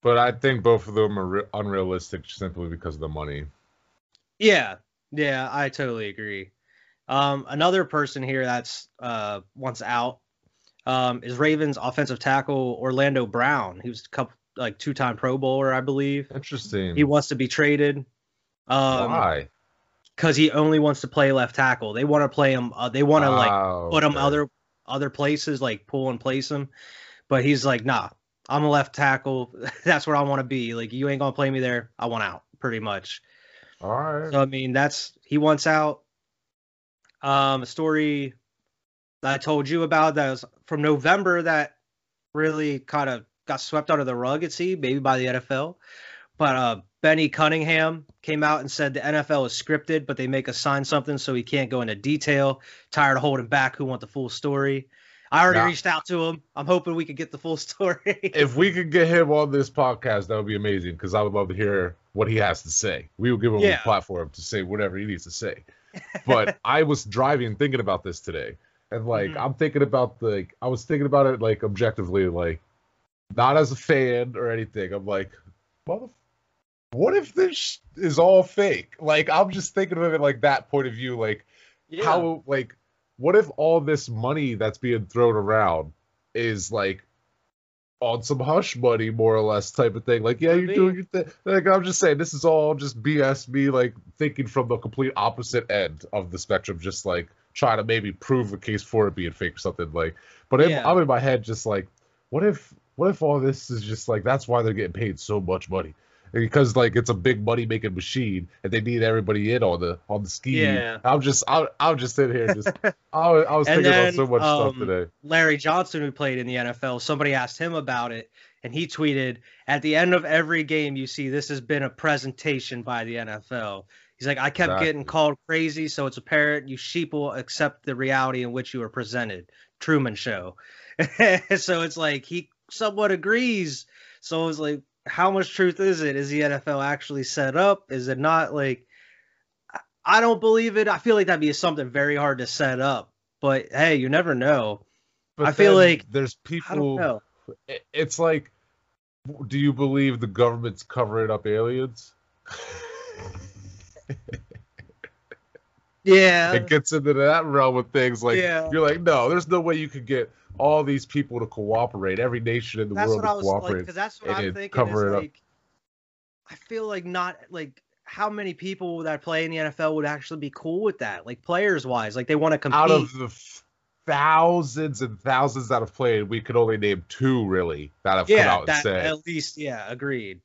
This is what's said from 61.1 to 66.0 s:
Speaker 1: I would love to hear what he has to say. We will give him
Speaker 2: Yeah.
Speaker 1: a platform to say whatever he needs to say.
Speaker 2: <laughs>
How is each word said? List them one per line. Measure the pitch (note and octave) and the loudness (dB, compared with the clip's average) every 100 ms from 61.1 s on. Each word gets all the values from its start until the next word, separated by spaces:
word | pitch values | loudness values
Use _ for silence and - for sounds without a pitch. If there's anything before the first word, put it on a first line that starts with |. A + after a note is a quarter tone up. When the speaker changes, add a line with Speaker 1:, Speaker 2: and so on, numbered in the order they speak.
Speaker 1:
I | G#2 | 0
would | G#2+ | 0
love | G2+ F#2+ | -2 -4
to | F#2 | -2
hear | G#2 G2 F2+ F2 _ | 0 0 -2 -6 _
what | G2 G#2+ | -2 0
he | A2 | 2
has | G2+ E2 | 0 -2
to | E2 | -4
say. | - A2 D2+ D2+ _ | -4 -4 -6 -10 _
We | A2+ | 0
will | A#2+ | 2
give | A#2 | 2
him | G#2+ | 4
Speaker 2:
Yeah. | G3 D3 | 2 2
Speaker 1:
a | |
platform | A2 G2+ - F#2 D#2+ | 2 0 0 -8 -8
to | - | -10
say | - A2 | -8 -6
whatever | F2+ G#2 G2+ F#2 | -4 -4 -4 -4
he | G#2 | -8
needs | F2+ E2+ | -8 -10
to | |
say. | E2+ G#2 - _ _ _ | -10 -8 -10 _ _ _
Speaker 2:
<laughs> | - | -20